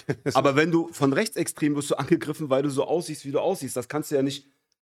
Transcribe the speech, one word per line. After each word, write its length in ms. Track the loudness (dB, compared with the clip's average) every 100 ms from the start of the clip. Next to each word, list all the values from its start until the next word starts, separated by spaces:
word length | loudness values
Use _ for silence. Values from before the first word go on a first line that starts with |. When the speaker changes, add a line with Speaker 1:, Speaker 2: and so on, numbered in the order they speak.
| -6
Speaker 1:
<laughs> 260 | -4 0
Speaker 2:
aber 220 | 4 4 4
wenn 160 | 4
du 180 | 2 0
von 200 | 0 2
Rechtsextremen 640 | 2 0 -2 -4 -2 0 0
wirst 140 | -2
du 40 | -4
angegriffen, 540 | 2 0 0 -6 0
weil 140 | 2
du 60 | 2
so 160 | 0 0
aussiehst, 380 | 0 -2 -8 -4
wie 60 |
du 80 | -2
aussiehst, 360 | -2 -2 -4 -6
das 100 | -4
kannst 240 | -6 -2
du 40 | 0
ja 80 |
nicht, 240 | 0 -4 -12 _ _ _ _